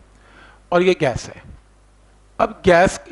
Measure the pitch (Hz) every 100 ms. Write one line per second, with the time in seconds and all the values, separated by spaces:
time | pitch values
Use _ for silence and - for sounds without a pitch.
0 | _ _ _ - - _ - 175 185 180
1 | 143 113 - - - - _ _ _ _
2 | _ _ _ - 220 - 180 170 190 -
3 | -